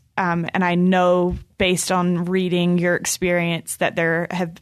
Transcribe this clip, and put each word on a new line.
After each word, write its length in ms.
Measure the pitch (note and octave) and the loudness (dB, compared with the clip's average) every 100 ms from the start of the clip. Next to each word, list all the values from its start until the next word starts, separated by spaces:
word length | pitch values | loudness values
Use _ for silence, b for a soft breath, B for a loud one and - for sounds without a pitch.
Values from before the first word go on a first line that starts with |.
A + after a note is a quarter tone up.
| _ - | _ -4
um, 300 | F#3 E3+ E3 | -2 -2 -2
and 100 | - | -2
I 120 | F3+ F3 | 0 2
know 600 | F3+ F#3 F3+ F3+ F3+ F#3 - _ | 2 4 4 4 2 -4 -12 _
based 340 | F#3+ F3+ - | 0 0 0
on 320 | F#3 F3 F3 | 0 0 -2
reading 540 | F3 F#3 F3+ F3 F3 F3+ | 0 -2 0 0 2 2
your 180 | F3+ F3 | 2 0
experience 800 | - - F3+ F3 E3+ E3 - - | -2 -2 0 0 0 -4 -8 -4
that 200 | E3+ - | -2 0
there 300 | E3 E3 F3 | 0 0 -2
have, 220 | F3+ F3 E3+ | -4 -4 -6